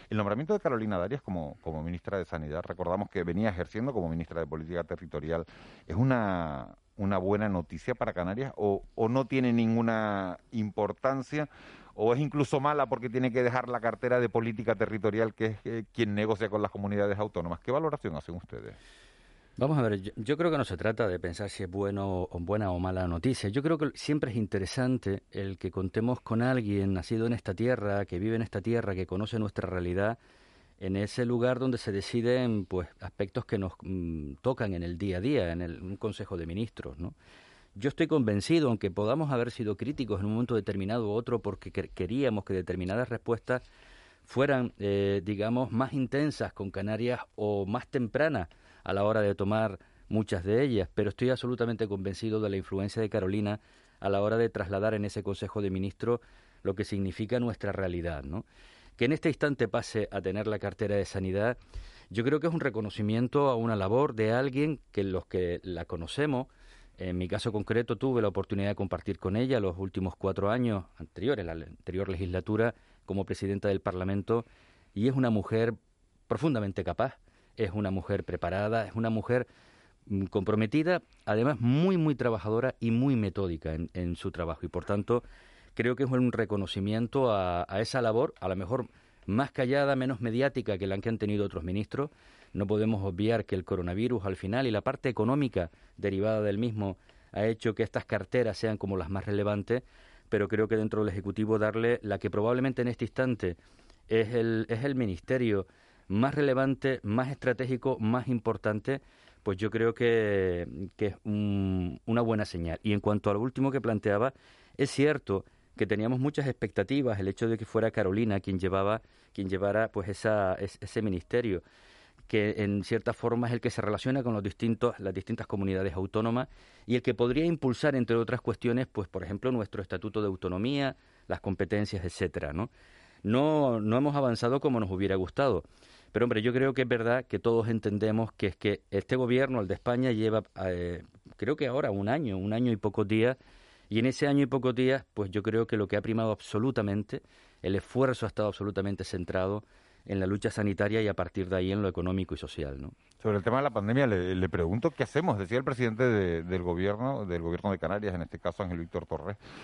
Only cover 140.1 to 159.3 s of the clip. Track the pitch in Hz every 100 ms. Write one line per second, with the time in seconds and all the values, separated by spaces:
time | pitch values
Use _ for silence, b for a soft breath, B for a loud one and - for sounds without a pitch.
140.1 | 107 110 110 - - 92 90 87 85 -
141.1 | - - - 104 151 135 131 143 98 101
142.1 | 147 127 95 101 110 123 110 107 110 98
143.1 | 110 120 131 B B B B B 107 127
144.1 | - 143 143 135 139 127 120 127 135 -
145.1 | - 98 104 107 110 113 107 98 104 113
146.1 | 110 113 104 - 107 131 120 104 101 104
147.1 | 135 b b b b 90 98 - 123 135
148.1 | 123 107 - 107 - 101 98 98 95 92
149.1 | 92 87 92 95 104 b b b b -
150.1 | 98 92 101 113 - 104 92 104 110 104
151.1 | 92 87 98 90 92 92 101 98 87 90
152.1 | 95 90 80 - - 71 67 71 - b
153.1 | _ 110 101 110 127 143 110 101 127 131
154.1 | 95 90 92 92 90 85 113 165 - 127
155.1 | 143 175 104 92 120 135 120 120 107 127
156.1 | 107 90 82 87 92 87 87 98 104 127
157.1 | 135 98 85 82 87 104 92 80 104 104
158.1 | 90 78 85 90 - 92 85 82 87 82
159.1 | 78 82